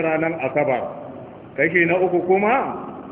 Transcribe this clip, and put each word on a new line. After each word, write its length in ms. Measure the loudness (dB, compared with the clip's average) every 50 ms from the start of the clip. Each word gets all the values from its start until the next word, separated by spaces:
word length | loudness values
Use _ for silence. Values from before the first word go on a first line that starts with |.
ranar 320 | 2 2 2 0 0 0 -2 -2
Asabar. 400 | -4 -2 0 2 2 2 2 0 -2 -6 -8 -10 -12 -14 -14 -14 -16 -16 -16 -18 -18 -8 -2
Kashi 320 | 0 2 2 4 4 4
na 120 | 4 4
uku 240 | 2 2 2 2 2 2
kuma 640 | 4 2 4 4 4 2 2 0 -2 -6 -8 -10 -10 -12 -12 -14 -14